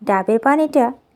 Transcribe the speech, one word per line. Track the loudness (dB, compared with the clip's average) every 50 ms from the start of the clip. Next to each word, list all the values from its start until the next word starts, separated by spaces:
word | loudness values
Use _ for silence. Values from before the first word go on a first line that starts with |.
| -4
ডাবের | -2 -2 -2 0 0 -2 0
পানিটা | 2 0 2 2 0 0 2 0 0 0 -4 -10 _ _ _